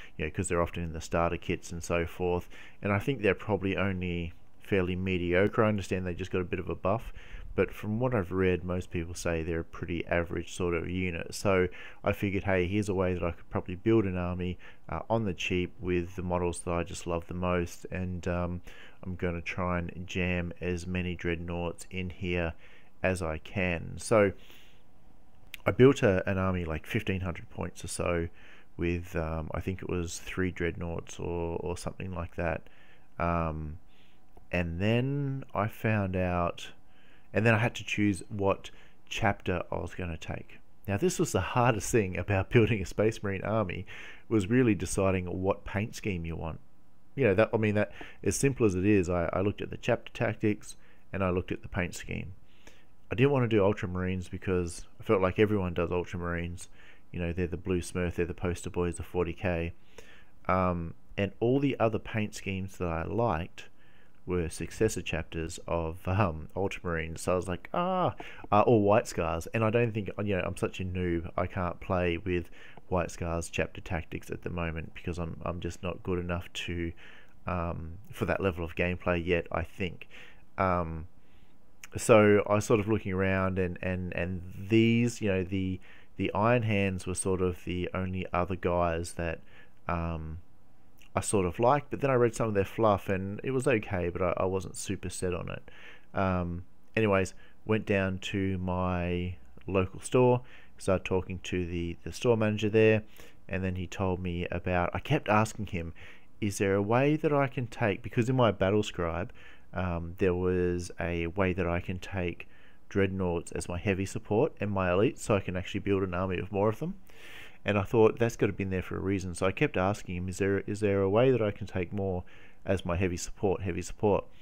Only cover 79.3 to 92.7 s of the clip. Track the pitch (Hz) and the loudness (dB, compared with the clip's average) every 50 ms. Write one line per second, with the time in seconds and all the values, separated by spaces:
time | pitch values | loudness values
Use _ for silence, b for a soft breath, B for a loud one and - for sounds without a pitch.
79.3 | 87 85 - - - 85 82 - - - 98 85 82 - - - B B B B | 2 2 2 0 -2 -4 -4 -4 -4 -4 -4 -4 -4 -6 -12 -14 B B B B
80.3 | B B B B - - 95 92 90 90 85 82 80 80 80 - - - b b | B B B B -2 2 2 4 4 2 0 -2 -4 -8 -8 -10 -12 -14 b b
81.3 | b b b b b b - - - - - - - - - - 117 107 104 104 | b b b b b b -14 -14 -14 -14 -12 -10 -8 0 6 8 10 10 12 10
82.3 | 104 101 - - 104 107 - - 127 104 95 107 110 101 - 101 92 92 95 95 | 10 8 6 4 2 2 4 4 4 4 4 4 2 0 0 0 0 2 2 2
83.3 | 95 95 95 95 95 95 92 87 87 - - 92 92 90 92 87 - - 87 90 | 2 2 2 2 2 0 0 0 -2 -4 -4 -4 -2 -2 -4 -4 -2 -2 -2 -2
84.3 | 92 87 87 92 - - 98 98 113 113 113 113 117 117 120 120 117 - 110 104 | -2 -4 -6 -8 -10 -10 0 4 6 6 6 6 6 4 4 2 0 0 0 2
85.3 | 95 95 92 90 98 95 95 95 95 - B B B B B B B - 98 - | 2 2 0 0 0 0 0 0 -2 -4 B B B B B B B -2 -2 0
86.3 | - 98 104 117 123 123 110 110 107 98 98 98 92 90 - 95 90 - - 98 | 2 2 4 4 4 4 4 4 4 4 4 2 0 -2 -2 -4 -2 -2 0 0
87.3 | 92 90 92 92 87 - - 82 87 90 87 82 - 92 95 92 92 92 92 - | 2 2 2 2 0 -2 -4 -4 -2 -2 -2 -2 -2 -2 -2 -2 -2 -4 -4 0
88.3 | - 87 87 92 95 87 - 90 87 87 87 85 82 82 85 - - - 85 85 | 0 0 0 0 0 0 0 2 2 4 4 2 2 0 -2 -4 -6 -4 -4 -4
89.3 | 80 - - B B B B B B B B - 85 85 82 85 82 80 80 80 | -4 -6 -8 B B B B B B B B -2 -2 0 0 -2 -4 -4 -6 -8
90.3 | 78 92 - - - - - - - - - - - - - - - 98 - - | -8 -10 -10 -12 -14 -14 -14 -14 -14 -14 -14 -14 -14 -14 -10 -6 -4 -2 0 2
91.3 | - 101 92 87 - - 117 120 143 143 - - - 101 143 135 131 120 120 117 | 2 2 2 2 2 4 4 4 4 4 2 -2 -4 -2 0 2 4 6 6 4
92.3 | 113 - 123 113 101 98 95 - | 4 2 0 2 2 2 2 2